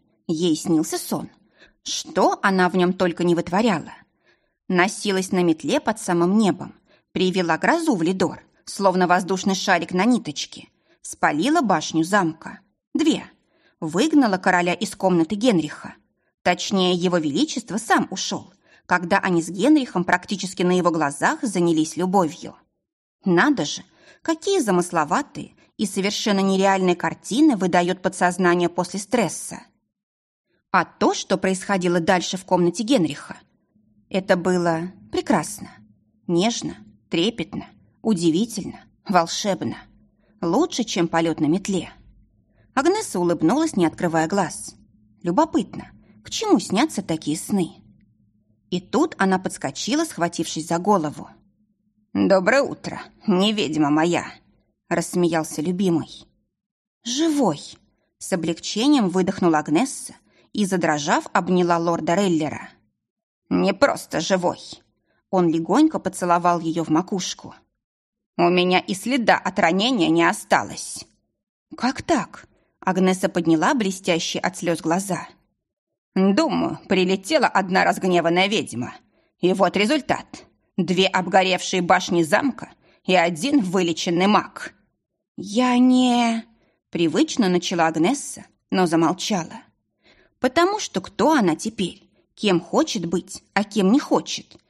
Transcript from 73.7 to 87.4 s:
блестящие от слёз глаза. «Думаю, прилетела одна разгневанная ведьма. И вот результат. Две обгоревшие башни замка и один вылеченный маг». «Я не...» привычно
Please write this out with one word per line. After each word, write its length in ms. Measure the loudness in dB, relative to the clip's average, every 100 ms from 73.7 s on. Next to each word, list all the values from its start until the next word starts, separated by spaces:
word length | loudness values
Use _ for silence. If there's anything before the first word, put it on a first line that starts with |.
блестящие 680 | 0 -2 -4 -2 -2 -2 -4
от 160 | -6 -4
слёз 240 | -4 -2
глаза. 460 | -2 -2 -2 -6 -8 -18 _ _ _ _ _ _ _ 0
«Думаю, 640 | 2 2 0 0 -4 -6 -2
прилетела 600 | 0 2 0 0 2 2
одна 360 | 0 0 2
разгневанная 640 | 2 0 2 2 2 2 2
ведьма. 460 | 0 -4 -6 -10 -12 _ _ _ _
И 140 | 0
вот 220 | 2 2 2
результат. 720 | 0 0 0 -4 -6 -20 -20 _ _ -4
Две 300 | 0 2 2
обгоревшие 720 | 0 0 2 2 0 -2 -2
башни 420 | 2 2 2 0
замка 480 | 2 2 0 -4 -12 -20 _ _
и 120 | 0 2
один 460 | 2 0 0 0
вылеченный 640 | 2 0 0 -2 -2 0 4
маг». 460 | 2 0 -8 -16 -18 _ _ _ _ _ -16
«Я 420 | -6 0 2 4
не...» 680 | 4 6 4 2 0 -2 -8 _ _ _ _
привычно 560 | -2 0 2 0 2